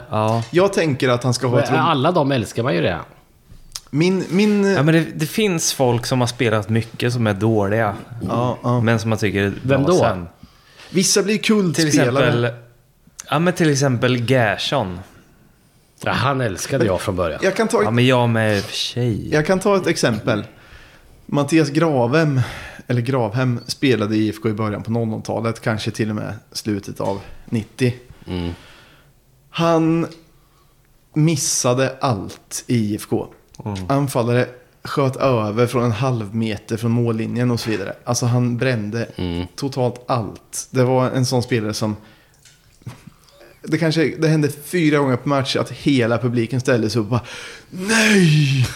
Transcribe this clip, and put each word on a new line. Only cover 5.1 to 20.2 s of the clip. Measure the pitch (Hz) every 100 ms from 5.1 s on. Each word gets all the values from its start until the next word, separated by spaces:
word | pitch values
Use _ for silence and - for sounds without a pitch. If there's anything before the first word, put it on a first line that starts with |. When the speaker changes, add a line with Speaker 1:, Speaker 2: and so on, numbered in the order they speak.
| 156
Speaker 1:
det | 156
finns | - 214 165 -
folk | - 127 120 -
som | 131
har | 120
spelat | - 120 107 101
mycket | 113 113 - 123
som | 120 110
är |
dåliga. | 98 107 110 98 110 110 98 - - 98
Speaker 2:
Ja, | 113 123 -
ja. | 123 123
Speaker 1:
Men | 113 117
som | 110
man | 107
tycker | 107 98
är | 101 -
Speaker 3:
Vem | 127 135
Speaker 1:
bra | 143
Speaker 3:
då? | 180
Speaker 1:
sen. | 117 92 85 - - _ _ - -
Speaker 2:
Vissa | 165 190 208
blir | 190 214
kultspelare. | - 214 185 156 156
Speaker 1:
Till | 143
exempel, | 135 127 127 120 120 - - _ _ _ _ - -
ja, | 143
men | 175
till | 175 160
exempel | 139 139 120 127 127 117
Gerson. | 131 110 107 - 143 98 87 95 - _ _ _ _ _ _ _ -
Speaker 3:
Ja, | -
han | 92 123 135
älskade | 123 90 - 139 110
jag | 90
från | - 92
början. | 85 73
Speaker 2:
Jag | 190 190
kan | 220
ta | 233
ett |
Speaker 1:
Ja, | 208
men | 117 127
jag | 127 120
med | 113 110 101
i |
och |
för | 95 -
sig. | - - 123 98 90
Speaker 2:
Jag | 151 156
kan | 190
ta | 202 196
ett | 170
exempel. | 160 147 107